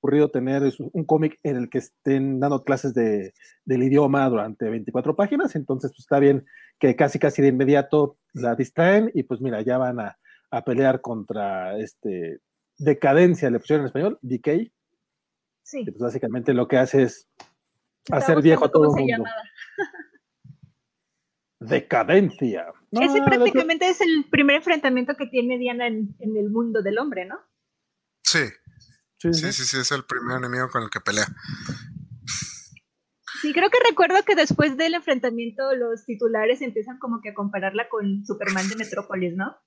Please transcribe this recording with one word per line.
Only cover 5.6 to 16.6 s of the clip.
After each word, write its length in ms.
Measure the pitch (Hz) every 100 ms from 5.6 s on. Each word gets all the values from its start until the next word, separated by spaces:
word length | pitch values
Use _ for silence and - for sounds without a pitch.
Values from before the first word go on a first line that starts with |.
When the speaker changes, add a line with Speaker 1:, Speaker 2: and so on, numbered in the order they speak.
| 135 131 135
Speaker 1:
pues, 80 | -
está 160 | - 139
bien 260 | 143 139 - - - _
que 160 | 139 120
casi, 240 | 147 131
casi 220 | 151 143
de 60 | 139
inmediato 680 | 127 139 143 139 151 143 _ _
la 220 | 135 120 117
distraen 560 | 123 - 170 202 220
y, 100 | 165
pues, 160 | 131 120
mira, 200 | 131 110
ya 160 | 113 127
van 220 | 127 123
a, 180 | 101 - _ _ _
a 140 | 117
pelear 380 | - 120 135 131
contra, 760 | - 113 98 107 101 95 92 104
este, 600 | 107 - 110 92 82 71 _ _ _ _
Decadencia, 720 | 147 143 143 147 180 170 135
le 80 | 117
pusieron 240 | - 151
en 40 | 135
español, 300 | 131 190 302
Decay. 500 | 123 123 151 165 233 _ _ _ _ _ _ _ _ _
Speaker 2:
Sí. 220 | - 285 214
Speaker 1:
Que, 60 |
pues, 100 | 101
básicamente 520 | 120 117 117 123 117
lo 120 | 127